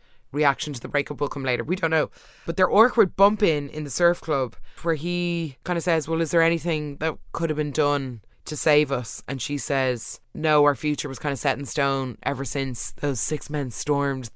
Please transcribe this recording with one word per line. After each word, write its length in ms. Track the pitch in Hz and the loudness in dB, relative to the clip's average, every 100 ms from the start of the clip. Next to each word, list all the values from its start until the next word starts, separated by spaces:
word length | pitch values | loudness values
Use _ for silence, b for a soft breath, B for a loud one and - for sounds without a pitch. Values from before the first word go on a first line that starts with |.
| - - - 143 | -20 -20 -6 2
reaction 380 | 147 135 151 | 2 2 -4
to 60 | 131 | -8
the 80 | 135 | -4
breakup 320 | 143 135 131 | -2 -2 -2
will 100 | 143 | -4
come 140 | 139 | -2
later. 200 | 131 123 | -2 -2
We 140 | 120 175 | -2 -2
don't 120 | 160 | 0
know. 220 | 160 127 B B B - | 0 0 B B B -4
But 120 | 165 | 0
their 140 | 185 | 4
awkward 440 | 196 240 240 196 - | 6 6 6 4 6
bump 260 | 202 214 | 4 6
in, 280 | 190 147 143 | 2 2 -2
in 160 | 151 147 | -6 -6
the 40 | |
surf 320 | - 175 175 | 2 4 4
club, 340 | - 139 123 - b - | 0 -2 -2 -6 b -4
where 120 | 170 156 | -2 -2
he 640 | 170 175 175 170 160 - | -2 -2 0 -2 -4 -6
kinda 180 | - 175 | -4 -2
says, 260 | 180 165 156 | 2 0 0
"Well, 140 | 165 | 0
is 100 | 160 | 2
there 100 | 170 | 4
anything 560 | 165 165 170 156 147 143 | 4 2 0 -2 -4 -4
that 200 | 160 - - | -4 -4 -8
could 180 | - 165 | -4 -2
have 80 | 151 | 0
been 140 | 147 | -2
done 500 | 147 147 143 131 120 - _ | 2 2 0 -2 -8 -14 _
to 120 | - 151 | -8 0
save 360 | 160 151 143 | 4 4 4
us?" 320 | 127 123 - - | 0 -4 -10 -8
And 140 | 135 | -6
she 160 | - 143 | -4 -4
says, 600 | - 135 131 120 - - _ | -2 0 0 -2 -4 -8 _
"No, 300 | 151 156 151 147 | -4 2 4 4
our 100 | 135 | 2
future 340 | 151 147 139 | -2 -4 -6
was 100 | 135 | -6
kinda 180 | 147 139 | -4 -2
set 200 | 143 135 | -2 -2
in 80 | 139 | -2
stone 520 | - 139 135 131 - | -2 0 0 -4 -6
ever 240 | - 131 135 | -4 -2 -2
since 460 | 139 139 - - | -2 -2 -4 -4
those 280 | - 147 127 | -4 -2 0
six 300 | - 151 - | -2 -2 -4
men 220 | 147 131 | -4 -4
stormed 580 | - - 143 143 135 117 | -4 0 0 0 -2 -6